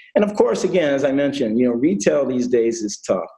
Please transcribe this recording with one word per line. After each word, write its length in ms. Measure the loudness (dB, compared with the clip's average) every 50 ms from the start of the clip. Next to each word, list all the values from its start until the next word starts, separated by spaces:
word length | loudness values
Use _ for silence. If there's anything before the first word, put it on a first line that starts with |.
| -12 -4 0
And 100 | 0 0
of 100 | 0 2
course, 280 | 2 2 2 2 -2 -2
again, 300 | 0 0 0 2 2 0
as 100 | 0 0
I 80 | 0
mentioned, 460 | 0 0 0 -2 -2 -2 -2 0 0 2
you 80 | 2
know, 80 | 2 0
retail 500 | 2 0 0 0 2 0 0 2 2 0
these 220 | 0 -2 -2 -2 0
days 340 | 2 2 2 2 -2 -2
is 160 | -6 -8 -8 -8 -4
tough, 220 | -4 -2 -2 -4 -8 -14